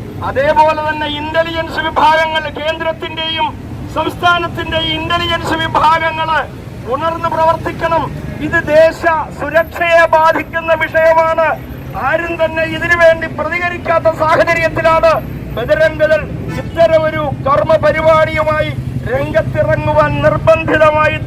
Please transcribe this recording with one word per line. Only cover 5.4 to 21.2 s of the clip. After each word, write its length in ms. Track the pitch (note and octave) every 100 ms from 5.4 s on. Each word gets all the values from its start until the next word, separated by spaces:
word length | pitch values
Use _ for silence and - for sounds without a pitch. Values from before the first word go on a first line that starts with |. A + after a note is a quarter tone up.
| - D#4+
വിഭാഗങ്ങള് 760 | D#4+ D#4 D4+ E4 D#4+ D#4+ D#4+ D4+ - - - - G#3+
ഉണർന്ന് 360 | C#4 E4 E4 E4 D#4+
പ്രവർത്തിക്കണം. 680 | D#4+ D#4+ - - E4 E4 C4+ - - - D4
ഇത് 120 | E4 E4
ദേശ 300 | D#4 D#4+ D#4+ E4+ D#4+ - -
സുരക്ഷയെ 640 | C#4+ D#4 D#4+ - E4+ E4 D#4+ D#4+
ബാധിക്കുന്ന 560 | D#4+ D#4 D4+ E4 D#4+ D#4+
വിഷയമാണ്. 640 | D#4 D#4+ D#4+ E4 D#4+ E4 D#4 - - - - - C4
ആരും 260 | D#4+ E4+ E4
തന്നെ 220 | D#4+ D#4+ D#4+ D#4+
ഇതിനു 180 | E4+ F4
വേണ്ടി 240 | E4 E4 D#4+ D4
പ്രതികരിക്കാത്ത 680 | D4+ F4 F4 F4 E4 E4 D#4+ D#4
സാഹചര്യത്തിലാണ് 920 | D#4 D#4 D#4+ E4 D#4+ D#4+ D#4+ D#4+ D#4+ C#4+ - - - A3
ബജരംഗദൾ 640 | A#3+ D4+ D#4 D#4 D4+ D4+ D4 - - B3
ഇത്തരം 400 | - E4 E4 D#4+ D#4
ഒരു 120 | D#4 D4 - C4
കർമ്മ 280 | C#4+ D#4+ D#4+
പരിപാടിയുമായി 880 | D4+ D#4 D#4+ D#4 D#4+ D#4 D#4 D4+ D4+ D4 - - G#3
രംഗത്തിറങ്ങുവാൻ 1000 | C4 D4 D4+ - D#4 D4+ D#4 D4+ D4+ D4+ C#4+ D4+
നിർബന്ധിതമായി 920 | D4+ D#4+ D#4+ D#4+ D#4 D#4 D4+ D#4 D#4